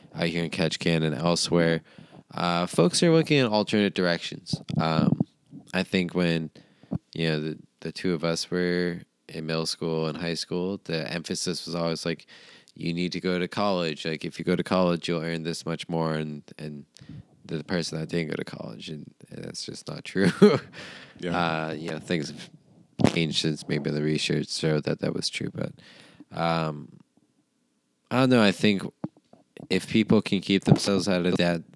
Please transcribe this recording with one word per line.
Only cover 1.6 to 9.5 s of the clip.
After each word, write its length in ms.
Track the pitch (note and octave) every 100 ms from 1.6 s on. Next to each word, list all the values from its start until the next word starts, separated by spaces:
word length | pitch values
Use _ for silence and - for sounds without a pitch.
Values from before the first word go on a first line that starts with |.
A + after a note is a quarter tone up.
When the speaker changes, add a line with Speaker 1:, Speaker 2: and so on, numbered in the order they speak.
| E2 E2 - - - - -
Speaker 1:
uh, 320 | E2 F2 E2+ F2+
folks 340 | - F3 -
are 80 | F3
looking 260 | D#3+ D#3 D3
in 100 | A#2+
alternate 460 | G#2+ G2+ G#2+ G2+
directions. 680 | F2+ F2+ E2+ - - - - - D#2+
Um, 420 | D#2+ D#2+ D2 - - _ _ - -
I 100 | F#2
think 300 | F#2 F#2+ F2
when, 380 | F2+ F2 E2 D#2+ - - _ - - -
you 160 | - E2
know, 100 | D#2
the, 160 | D#2 D2+ - _
the 100 | D#2+
two 220 | - F#2
of 100 | E2
us 280 | E2+ E2 -
were 500 | F2+ F2+ F2 F2 F2 - _ -
in 180 | E2
middle 200 | D#2+